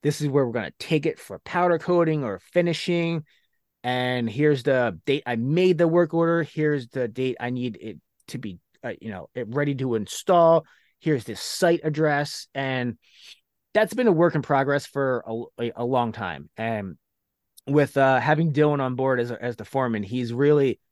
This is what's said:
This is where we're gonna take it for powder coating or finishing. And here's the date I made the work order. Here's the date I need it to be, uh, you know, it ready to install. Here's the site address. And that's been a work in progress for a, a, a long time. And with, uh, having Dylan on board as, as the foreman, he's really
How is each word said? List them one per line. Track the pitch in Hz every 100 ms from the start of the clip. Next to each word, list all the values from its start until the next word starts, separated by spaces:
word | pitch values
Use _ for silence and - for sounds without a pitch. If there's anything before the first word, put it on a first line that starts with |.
This | 147 147
is | 147
where | 139
we're | 127
gonna | 117 90 -
take | - 156 156
it | -
for | - 95
powder | - 180 180 165
coating | 170 175 165 156
or | 127 95
finishing. | _ 175 170 160 - 175 170 165 151 _ _ _ _ _
And | 123 127 127 127 113
here's | 107 151 143
the | 127 131 120 85 -
date | 151 -
I | 117
made | 123 160 185 165
the | 170
work | 170 170
order. | 165 165 170
Here's | 160 - 151 147 117
the | 135 123
date | 113 131 123
I | 120
need | 123 123 107
it | 110 92 _ _ -
to | 117
be, | 110 87 _ _
uh, | 123 101
you | 113
know, | 95 73
it | - 110
ready | 131 147 139
to | 131
install. | 113 101 - - 175 165 165 - _ _ _
Here's | - 143
the | 107 101
site | - - 175 170
address. | 156 151 156 143 147 - -
And | 135 135 131 123 - _ _ - - _ _ _
that's | 208 214
been | 226 240
a |
work | 165 170
in | 151
progress | - 139 135 143 -
for | 139 135 123
a, | - 113 117 - 120
a, | -
a |
long | 120 127 117
time. | 110 98 73 73 -
And | 113 110 98 82 _ _ _ _ _ _ -
with, | 143 139 -
uh, | 135 131
having | 123 151 165
Dylan | 143 151 147
on | 131 127
board | 135 127
as, | 120
as | 117 123
the | 117
foreman, | 107 139 127 110
he's | 98 123 120
really | 117 143 147 139 107 _